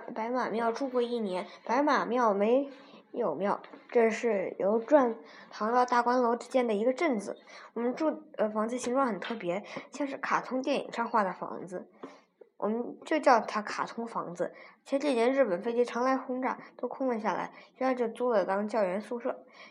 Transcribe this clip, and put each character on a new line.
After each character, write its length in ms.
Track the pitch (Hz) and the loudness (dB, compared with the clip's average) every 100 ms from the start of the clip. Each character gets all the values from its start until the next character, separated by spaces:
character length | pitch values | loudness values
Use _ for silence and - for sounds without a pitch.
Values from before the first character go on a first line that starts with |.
| - | 0
白 160 | - 220 | -6 -4
马 200 | 254 220 | -2 -2
庙 220 | 208 233 | 0 0
住 160 | 226 277 | 0 -2
过 140 | 247 | 0
一 180 | 240 240 | 0 -2
年。 280 | 208 180 202 - - | -2 -4 -6 -10 -2
白 160 | 240 | 2
马 240 | 294 247 180 | 4 2 2
庙 280 | 240 233 | 2 4
没 360 | 196 208 254 277 - - - - | 4 4 4 2 -6 -20 -20 -10
有 220 | - 214 | -4 -2
庙， 280 | 147 202 - - - - | 0 -2 -2 -6 -20 0
这 200 | 240 226 | 4 4
是 440 | 214 240 202 175 - | 4 0 0 0 0
由 180 | 190 226 | 2 2
转 380 | 226 294 247 226 - - - | 6 6 6 0 -10 -20 -16
堂 240 | - 214 | -6 0
到 120 | 247 247 | 2 4
大 160 | 240 | 4
观 200 | 240 254 | 4 4
楼 140 | 240 233 | 2 0
之 120 | - | 0
间 180 | 262 240 | 0 2
的 60 | |
一 100 | 208 | 2
个 100 | 226 | 2
镇 260 | 262 339 220 | 2 2 0
子。 180 | 196 - - - - | -2 -10 -14 -20 -12
我 60 | - | -4
们 160 | 240 240 | -2 0
住， 280 | 311 214 - - | 0 -2 -6 -2
呃， 120 | 208 | -2
房 200 | 214 220 | 0 -2
子 80 | 247 | -2
形 160 | 247 | -2
状 140 | 254 269 | 0 2
很 120 | 185 | 0
特 140 | - 226 | -6 -6
别， 280 | 180 180 - - - | -4 -4 -6 -12 -12
像 140 | - 285 | -8 -6
是 120 | 269 | -6
卡 240 | - 160 | -2 -2
通 200 | - 254 | -2 -4
电 160 | 269 247 | -2 -2
影 120 | - | -2
上 160 | - 233 | -6 -2
画 160 | 233 | 0
的 100 | 190 | 0
房 320 | 175 - - 175 | -2 -8 -10 -10
子。 220 | 180 - - - - _ _ - - | -12 -12 -16 -18 -18 _ _ -20 -6
我 100 | 202 | -2
们 280 | 226 240 - - | -2 -4 -10 -2
就 140 | 311 | 2
叫 200 | 277 233 | 6 6
它 200 | 214 214 | 4 -4
卡 240 | 208 - 139 | -4 -6 -6
通 220 | - 233 | -6 -8
房 260 | 180 165 | -6 -6
子。 200 | 175 175 - - - - | -4 -6 -6 -20 -20 -4
前 140 | 277 | -2
几 140 | 285 | 0
年 200 | 240 233 | 2 2
日 100 | 269 | 4
本 180 | 240 180 | 2 0
飞 120 | 220 | 0
机 100 | 233 | 0
常 200 | 240 233 | 0 0
来 120 | 254 262 | 0 0
轰 260 | 262 254 | -2 -4
炸， 160 | 254 - - - | -4 -4 -10 -8
都 100 | 247 | -8
空 200 | - 262 | -4 -2
了 120 | 226 | -2
下 140 | 208 | -2
来， 180 | 170 175 - - - | -2 -4 -10 -16 -4
学 60 | 262 | -2
校 80 | |
就 140 | 247 226 | 0 -2
租 240 | 220 247 | -2 2
了 140 | 220 180 | 2 2
当 220 | 196 208 | 0 0
教 160 | 233 | 0
员 180 | 190 190 | 0 0
宿 180 | 208 240 | -4 -6
舍。 240 | - - - - - | -6 -6 -10 -20 -20